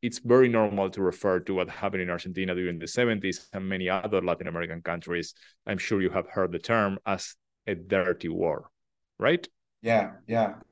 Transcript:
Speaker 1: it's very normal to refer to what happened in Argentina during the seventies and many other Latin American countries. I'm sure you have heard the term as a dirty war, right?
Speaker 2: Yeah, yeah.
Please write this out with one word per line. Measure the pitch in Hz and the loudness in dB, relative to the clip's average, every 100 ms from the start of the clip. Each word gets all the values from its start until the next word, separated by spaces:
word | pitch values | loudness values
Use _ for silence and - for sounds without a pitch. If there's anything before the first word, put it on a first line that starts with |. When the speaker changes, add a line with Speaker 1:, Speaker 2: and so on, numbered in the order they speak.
Speaker 1:
it's | 120 - | -6 -4
very | 117 123 127 | 6 8 8
normal | 113 107 101 95 | 6 2 2 0
to | 95 | 0
refer | 92 - 101 90 | 0 2 2 2
to | 90 | 0
what | 95 90 | -2 -2
happened | - 101 98 | -2 -4 -2
in | 90 | -2
Argentina | 87 92 92 92 | -4 -6 -4 -2
during | 90 90 85 | -2 -2 -4
the | 82 | -4
seventies | - 120 107 95 87 - | 0 0 0 -2 -6 -8
and | 98 95 | -8 -4
many | 95 90 | -2 0
other | 95 104 98 | 0 0 0
Latin | 87 85 80 | 0 -2 -4
American | 82 85 82 | -6 -6 -6
countries. | 85 85 82 87 80 - - _ - | -6 -6 -4 -6 -6 -12 -20 _ -6
I'm | 95 | -6
sure | - 101 | -2 0
you | - | 2
have | 95 90 | 0 -2
heard | 104 92 | -2 -2
the | 85 | -2
term | - 117 101 95 - | 0 2 2 -2 -4
as | 95 - - _ _ - | -4 -6 -16 _ _ -6
a | |
dirty | 87 90 98 90 85 82 | -6 0 2 2 0 -4
war, | 87 85 73 - _ _ _ _ - | -2 0 -2 -6 _ _ _ _ -2
right? | 127 175 - _ _ _ | 2 2 -2 _ _ _
Speaker 2:
Yeah, | 113 113 98 - - | 2 2 2 -6 -4
yeah. | 113 104 - - | 0 0 -2 -16